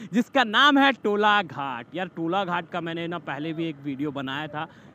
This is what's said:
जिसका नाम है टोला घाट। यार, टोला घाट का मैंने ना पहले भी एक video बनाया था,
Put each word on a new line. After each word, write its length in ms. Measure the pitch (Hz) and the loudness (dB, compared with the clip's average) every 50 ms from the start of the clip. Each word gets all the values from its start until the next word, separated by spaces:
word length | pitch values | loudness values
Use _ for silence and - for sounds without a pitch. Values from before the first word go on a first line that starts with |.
| 226 - 175 | -10 -2 0
जिसका 300 | 233 - - - 269 247 | 0 0 2 2 0 2
नाम 320 | 214 208 240 269 294 285 | 2 4 6 6 6 8
है 140 | 277 277 277 247 | 8 6 6 4
टोला 480 | - - 214 208 208 208 208 208 208 | 2 0 0 2 4 4 4 4 4
घाट। 540 | 190 151 139 147 139 135 127 117 120 - 135 | 2 -2 -6 -6 -6 -6 -6 -8 -10 -8 -8
यार, 120 | 170 190 175 | -6 -6 -6
टोला 340 | - 180 165 165 180 196 196 | -6 -4 -4 -2 0 0 0
घाट 240 | 175 175 175 175 165 | -2 -2 -4 -4 -6
का 120 | - 175 | -6 -6
मैंने 260 | 165 170 165 170 170 | -6 -4 -6 -6 -6
ना 120 | 170 175 170 | -6 -6 -6
पहले 320 | - 175 139 139 151 165 160 | -6 -8 -8 -6 -6 -6 -4
भी 160 | 160 165 165 | -4 -6 -6
एक 60 | 151 139 139 | -6 -8 -8
video 280 | 143 135 127 147 151 131 | -8 -6 -4 -4 -4 -4
बनाया 340 | 139 131 135 135 143 156 151 | -6 -6 -6 -6 -6 -8 -8
था, 180 | 151 147 160 165 - - - - | -8 -8 -10 -10 -12 -20 -20 -20